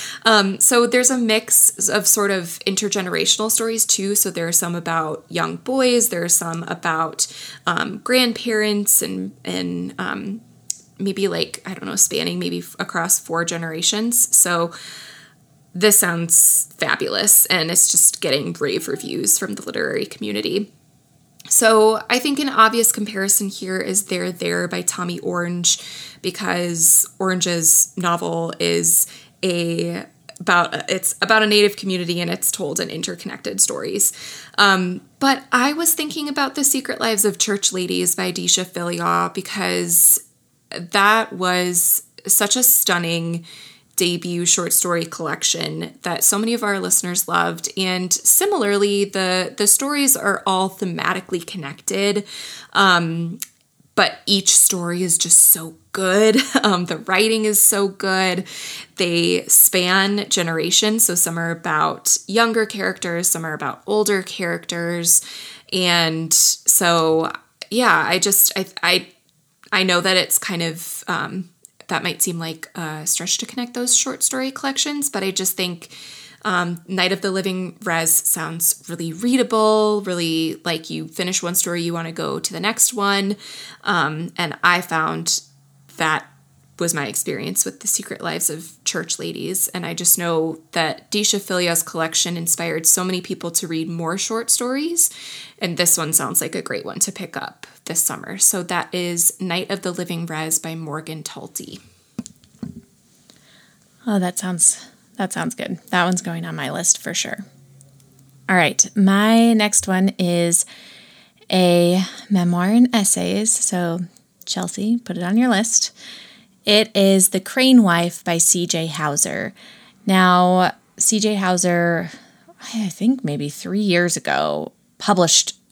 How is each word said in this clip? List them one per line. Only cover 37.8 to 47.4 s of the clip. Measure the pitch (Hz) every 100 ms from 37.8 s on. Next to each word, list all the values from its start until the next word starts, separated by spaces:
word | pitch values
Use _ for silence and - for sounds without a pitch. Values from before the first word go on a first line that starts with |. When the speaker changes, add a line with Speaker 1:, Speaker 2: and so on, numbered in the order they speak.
| 180 180 180 -
Speaker 1:
by | 185
Deesha | 190 175 185
Philyaw, | 180 175 175 170 170 85 -
because | 185 - 101 90 90 87 85 - - - _ _ _ _
that | - 175 202 202 220 214
was | 180 185 180 180 175 - - - - 196
such | - 208 254
a |
stunning | - - - 175 170 170 170 170 170 - - - _ -
debut | 180 175 175 175
short | 175 - 170
story | - 180 170 165
collection | - 156 - - 165 156 156 170 -
that | 175 170
so | - 202
many | 226 233
of |
our | 214 196
listeners | 180 - 180 175 -
loved. | 175